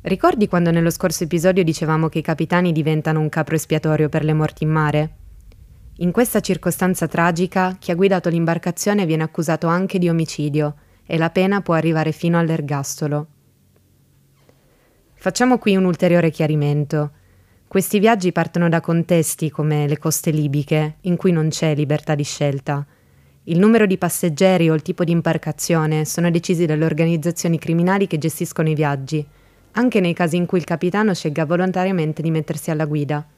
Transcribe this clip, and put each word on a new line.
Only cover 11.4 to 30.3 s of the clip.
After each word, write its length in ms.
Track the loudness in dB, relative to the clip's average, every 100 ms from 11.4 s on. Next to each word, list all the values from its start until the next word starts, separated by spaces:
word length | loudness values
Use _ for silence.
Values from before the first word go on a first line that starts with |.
| 2 0
può 140 | 0
arrivare 400 | 0 2 0 0
fino 260 | -2 0 2
all'ergastolo. 880 | 2 -2 -2 -4 -6 -6 -4 -4 -6 _ _ _ _ _ _ _ _ _ _ _ _ _ _ _ _ _ _ _
Facciamo 420 | -6 0 2 4
qui 180 | 2 2
un 80 |
ulteriore 460 | 2 2 2 4 2
chiarimento. 840 | 0 0 0 0 0 0 -2 -4 _ _ _ _ _ _
Questi 320 | -2 0 2
viaggi 320 | 4 2 0
partono 380 | 0 -2 0 0
da 100 | 0
contesti 680 | 0 -2 2 2 0 -4 -6
come 360 | -2 -2 0 0
le 120 | -2
coste 340 | -2 -2 -2
libiche, 680 | 0 0 -2 0 -2 -2 -6
in 160 | -4 0
cui 160 | 2
non 160 | 2 0
c'è 260 | 0 0 0
libertà 400 | 0 -2 -2 -4
di 80 |
scelta. 640 | -4 -2 -2 -2 -4 -6 -6 _ _ _ _ _
Il 160 | -2 4
numero 260 | 4 6 4
di 120 | 2
passeggeri 720 | -2 -2 -2 2 2 4 2
o 40 | 2
il 60 |
tipo 220 | -2 -4
di 80 | 0
imbarcazione 920 | 2 0 -2 -4 -8 -2 0 2 0 -2
sono 260 | 0 0
decisi 340 | 0 0 0 0
dalle 200 | 2 0
organizzazioni 760 | 0 0 0 -2 -2 -2 -2
criminali 480 | 0 0 2 2 0
che 100 | -2
gestiscono 520 | -4 -4 -6 -2 -2
i 60 | 0
viaggi, 520 | 0 -2 -4 -6 -6 _ _ _ _
anche 280 | -2 0 2
nei 140 | 0
casi 220 | 0 0